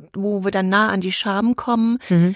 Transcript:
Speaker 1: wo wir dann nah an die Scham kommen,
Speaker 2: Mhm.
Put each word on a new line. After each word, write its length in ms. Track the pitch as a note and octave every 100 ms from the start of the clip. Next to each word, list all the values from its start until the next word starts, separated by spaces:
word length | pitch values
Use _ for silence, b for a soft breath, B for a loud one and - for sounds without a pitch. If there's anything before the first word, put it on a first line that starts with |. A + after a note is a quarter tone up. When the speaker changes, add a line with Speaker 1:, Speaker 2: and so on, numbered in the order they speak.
| D3+
Speaker 1:
wo 280 | G3 G3+ G3+
wir 80 | G3
dann 200 | F#3+ F#3
nah 180 | G3+ G#3+
an 140 | G3+
die 100 | F#3
Scham 420 | - G#3 G3 A3+ -
kommen, 420 | - A3+ A3+ B3 B
Speaker 2:
Mhm. 260 | F3 F3